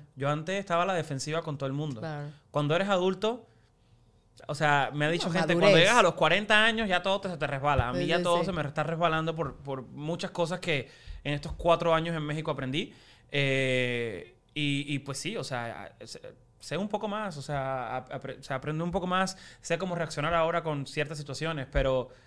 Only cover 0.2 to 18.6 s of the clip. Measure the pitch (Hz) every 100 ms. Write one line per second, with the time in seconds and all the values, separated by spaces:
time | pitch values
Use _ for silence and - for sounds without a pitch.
0.2 | 139 151 160 190 196 170 180 208 - 135
1.2 | 151 156 160 143 139 139 151 120 160 151
2.2 | 147 151 _ 147 147 160 196 190 180 185
3.2 | 214 240 - _ _ _ _ _ _ _
4.2 | _ - - 147 151 143 127 147 147 170
5.2 | - 170 156 170 190 185 180 240 190 -
6.2 | 156 180 208 214 220 226 220 180 190 196
7.2 | 196 170 143 139 143 139 123 127 147 170
8.2 | 180 170 175 180 143 147 151 165 170 160
9.2 | 160 160 147 - 139 135 117 127 151 170
10.2 | 190 - 165 180 180 147 113 - - -
11.2 | - 143 156 - 175 165 165 160 165 165
12.2 | 151 151 156 143 131 139 233 - - -
13.2 | _ 143 139 135 131 127 123 120 117 95
14.2 | - - _ - 147 139 147 143 139 139
15.2 | 165 220 135 123 117 82 95 - - -
16.2 | 104 - _ _ - 151 208 214 214 202
17.2 | 208 151 135 147 135 131 117 131 - 143
18.2 | 135 131 135 131